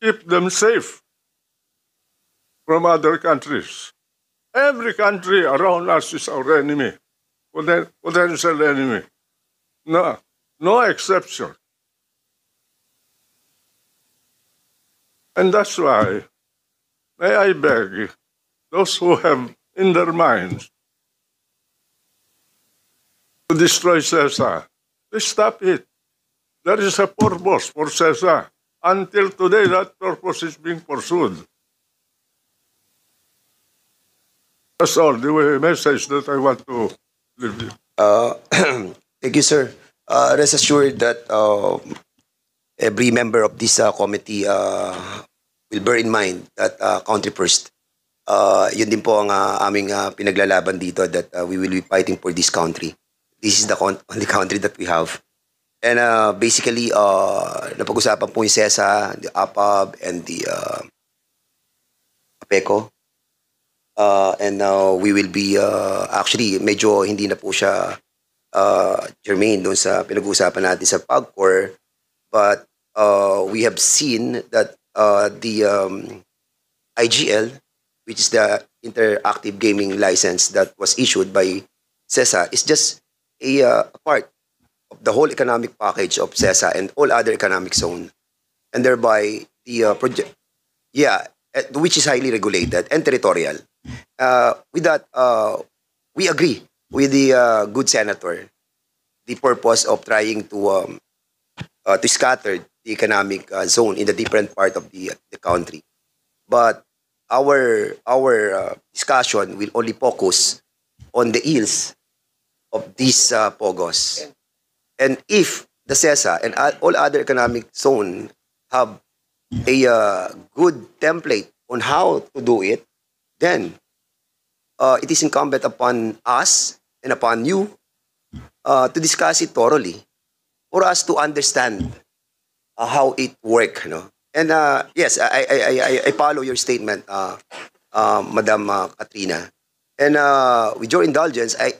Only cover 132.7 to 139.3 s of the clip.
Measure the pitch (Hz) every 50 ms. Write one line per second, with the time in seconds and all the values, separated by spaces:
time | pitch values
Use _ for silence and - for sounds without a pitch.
132.7 | _ - 113 117 135 143 135 135 131 - 131 123 - _ - 113 113 117 110 98
133.7 | - - - 85 78 82 92 98 _ _ _ _ - 151 165 156 160 160 151 143
134.7 | 139 135 - - - 160 170 135 - - - 117 - 131 135 - 139 131 107 -
135.7 | 131 127 - - 131 127 - - 139 - 147 147 151 143 131 131 123 120 - -
136.7 | 123 120 107 107 104 92 - - 98 98 95 92 92 92 _ _ - - - -
137.7 | _ _ _ _ - 107 107 107 107 104 98 - 104 107 107 107 107 107 104 101
138.7 | 101 98 92 - - - 107 - - 104 98 92